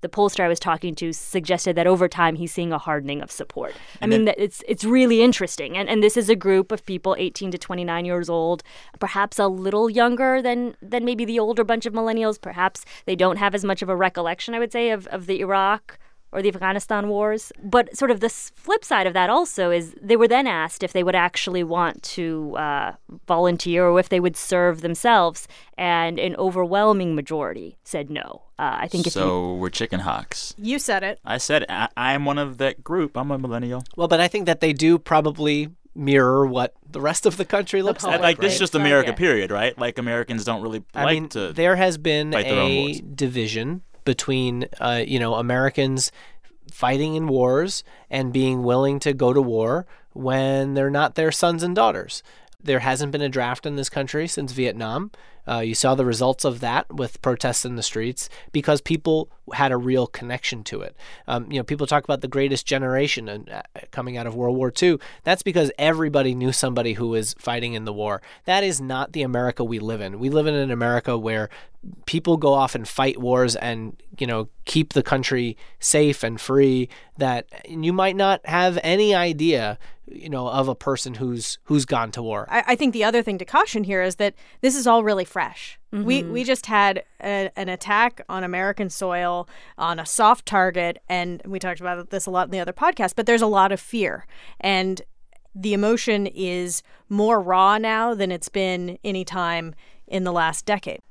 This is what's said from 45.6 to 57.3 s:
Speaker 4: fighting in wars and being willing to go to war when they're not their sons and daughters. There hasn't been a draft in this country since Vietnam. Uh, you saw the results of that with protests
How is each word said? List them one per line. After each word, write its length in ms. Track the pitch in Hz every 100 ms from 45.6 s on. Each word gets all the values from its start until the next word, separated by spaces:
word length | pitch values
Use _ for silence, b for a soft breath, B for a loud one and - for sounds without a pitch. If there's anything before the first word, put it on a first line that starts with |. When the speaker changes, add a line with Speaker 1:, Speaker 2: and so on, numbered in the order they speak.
| 135 - 135 131 - b b b b - -
Speaker 4:
fighting 440 | - 127 135 151 156
in 120 | 160
wars 560 | 131 127 131 180 196 - b b
and 240 | 135 131
being 300 | 127 131 127
willing 340 | 123 123 139 139
to 140 | 147
go 200 | 135 127
to 80 | 135
war 440 | 131 113 113 147 180 b b
when 600 | - 131 131 135 135 135
they're 160 | 139 139
not 260 | 143 147 -
their 160 | 160
sons 300 | 151 175 165
and 140 | 175 180
daughters. 480 | 226 190 92 - b b b b
There 180 | 156 131
hasn't 320 | 127 131 143
been 100 | 147
a 80 | 143
draft 360 | 131 120 123 160
in 100 | 143
this 140 | 131
country 380 | - 135 151 170
since 240 | - 139
Vietnam. 600 | 127 123 107 113 120 208 b b b -
Uh, 120 | 120
you 140 | 113
saw 220 | 110 135 135
the 100 | 127
results 400 | 113 127 135 151
of 140 | 120
that 320 | 117 127 -
with 280 | - 123 -
protests 440 | -